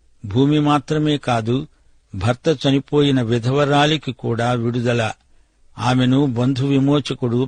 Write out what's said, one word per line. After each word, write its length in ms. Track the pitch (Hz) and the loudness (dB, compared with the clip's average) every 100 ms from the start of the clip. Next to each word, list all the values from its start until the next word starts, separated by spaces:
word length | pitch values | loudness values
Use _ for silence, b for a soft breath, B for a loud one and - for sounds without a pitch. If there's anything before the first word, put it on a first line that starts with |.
| _ _ 104 | _ _ -4
భూమి 340 | 107 139 151 | 0 2 2
మాత్రమే 560 | 147 147 - 156 151 147 | 2 0 0 -2 0 -2
కాదు, 500 | - 117 110 131 151 _ _ _ _ | -2 -2 0 -4 -6 _ _ _ _
భర్త 440 | 98 104 123 165 143 143 | -6 -2 -2 -2 0 0
చనిపోయిన 540 | 139 - 147 143 131 | 0 0 0 2 2
విధవరాలికి 880 | 113 120 117 139 139 143 147 156 - | 0 -2 0 0 2 2 2 0 -6
కూడా 400 | 117 120 113 120 | -8 -4 -2 -2
విడుదల. 600 | 123 117 123 120 120 110 - _ _ _ _ _ - | -2 -2 -2 -2 0 -2 -6 _ _ _ _ _ -6
ఆమెను 480 | 117 127 127 131 143 | 0 2 2 2 2
బంధు 400 | 117 123 131 139 | 0 -2 0 0
విమోచకుడు 800 | 139 139 147 135 135 123 120 | 2 2 0 -2 -4 -2 -2